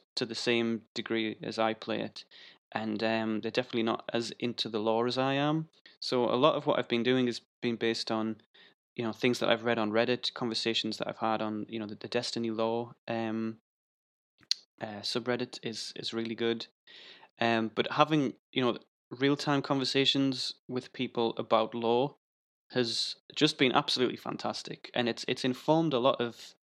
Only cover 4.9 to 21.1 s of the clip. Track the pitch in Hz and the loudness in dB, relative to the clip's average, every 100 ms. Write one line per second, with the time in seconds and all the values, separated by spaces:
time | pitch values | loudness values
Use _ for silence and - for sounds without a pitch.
4.9 | 113 123 123 135 139 147 160 160 _ - | 2 2 0 0 2 2 0 -2 _ -20
5.9 | - - 127 120 120 151 147 143 - - | -12 0 2 4 6 4 4 2 0 2
6.9 | 120 120 127 123 113 - _ 120 113 113 | 2 4 4 2 0 -10 _ -4 0 0
7.9 | 113 - 110 110 107 _ - - _ _ | 0 0 0 -2 -4 _ -20 -20 _ _
8.9 | - 113 107 127 120 - 113 117 113 107 | -6 -4 0 2 4 4 2 2 2 2
9.9 | 110 117 120 - - 120 110 117 113 110 | 2 2 0 -2 -4 -4 -2 0 0 -2
10.9 | 107 - - 113 110 110 107 104 113 104 | -4 -6 -2 -2 0 -2 -4 -6 -8 -8
11.9 | 107 110 120 120 117 117 110 113 117 120 | -10 -4 -4 -2 -2 -2 0 0 0 -4
12.9 | - - 117 113 110 113 113 _ _ _ | -10 -6 -4 -2 -2 -4 -6 _ _ _
13.9 | _ _ _ _ _ - - _ - 110 | _ _ _ _ _ -4 -4 _ -14 -12
14.9 | 104 - 123 120 120 123 - 120 107 - | -8 -6 -4 -2 -4 -6 -10 -10 -10 -10
15.9 | - - 113 113 107 117 117 - _ - | -10 -8 -6 -6 -2 -2 -2 -6 _ -20
16.9 | - - - - - 117 113 110 - 117 | -20 -20 -20 -20 -2 2 2 0 -2 0
17.9 | - 147 156 131 - _ 135 123 - - | 2 4 2 0 -4 _ -2 0 -2 -8
18.9 | _ _ 123 139 143 151 139 135 139 127 | _ _ 0 2 2 2 0 0 0 2
19.9 | 135 135 139 135 127 - - - 127 - | 2 4 4 2 0 -6 -10 -8 -8 -6
20.9 | - 120 | -6 -4